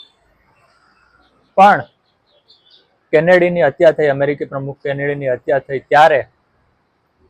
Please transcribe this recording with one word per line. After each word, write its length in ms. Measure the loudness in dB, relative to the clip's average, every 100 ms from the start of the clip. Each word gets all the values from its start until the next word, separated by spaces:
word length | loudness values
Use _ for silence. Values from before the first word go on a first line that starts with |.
| -20 _ _ _ _ _ _ _ _ _ _ _ _ _ _ 2
પણ 240 | 4 4 -4 _ _ _ _ _ _ _ _ _ _ _ -2
કેનેડીની 480 | -2 2 2 2 0
હત્યા 300 | -2 2 0
થઈ, 160 | 2 -2
અમેરિકી 380 | -2 -4 -4 -10
પ્રમુખ 320 | -12 -12 -12
કેનેડીની 440 | -10 -6 -6 -6 -6
હત્યા 320 | -6 -4 -4
થઈ, 200 | -4 -12
ત્યારે 480 | -2 2 4 2 -4 _ _ _ _ _ _ _ _ _